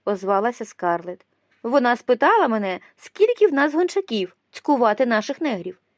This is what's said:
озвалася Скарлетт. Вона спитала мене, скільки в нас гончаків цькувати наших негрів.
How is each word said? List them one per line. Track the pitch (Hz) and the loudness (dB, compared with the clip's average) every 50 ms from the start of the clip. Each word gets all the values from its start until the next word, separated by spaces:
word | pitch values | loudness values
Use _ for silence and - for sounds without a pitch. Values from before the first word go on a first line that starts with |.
| - | -6
озвалася | 202 208 180 190 190 202 196 208 240 240 - 220 | -6 -6 -4 -2 0 0 0 0 -2 -4 -6 -10
Скарлетт. | - - - 185 175 175 170 170 175 180 - _ _ _ _ _ _ _ _ - | -14 -10 -4 -2 -2 -2 -2 -4 -8 -16 -16 _ _ _ _ _ _ _ _ -4
Вона | 233 254 285 247 240 240 | -2 0 2 2 2 0
спитала | 240 - - 247 240 294 349 453 440 349 | 0 0 -2 0 2 4 4 4 4 2
мене, | 247 220 214 202 190 180 185 - - _ | 2 0 -2 -2 -4 -6 -8 -12 -18 _
скільки | _ - - - - 403 480 480 - 415 | _ -20 -12 -2 0 2 2 4 4 2
в | 381 285 | 2 4
нас | 277 285 302 294 | 2 0 0 2
гончаків | 320 359 349 - 392 392 - 226 208 180 180 _ _ _ _ | 0 -2 0 -2 -4 -4 -4 -4 -4 -4 -6 _ _ _ _
цькувати | - - - - 294 247 240 214 214 214 262 | -20 -6 -2 0 2 4 4 2 2 2 0
наших | 240 226 214 214 - 269 - | 0 0 0 -2 -4 -6 -4
негрів. | 320 285 226 180 170 180 180 _ _ _ _ | -4 -4 -4 -6 -8 -10 -14 _ _ _ _